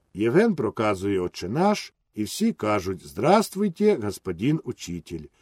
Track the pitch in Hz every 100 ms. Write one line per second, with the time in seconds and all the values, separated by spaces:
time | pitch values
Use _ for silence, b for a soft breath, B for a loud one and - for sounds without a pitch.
0 | _ 90 113 151 233 151 110 - 107 95
1 | 98 95 90 - 90 139 202 202 - _
2 | _ 107 104 - 226 - 107 104 90 92
3 | - - 139 214 - 185 208 - 208 165
4 | 104 - 95 85 123 156 - - - 87
5 | - 82 73 _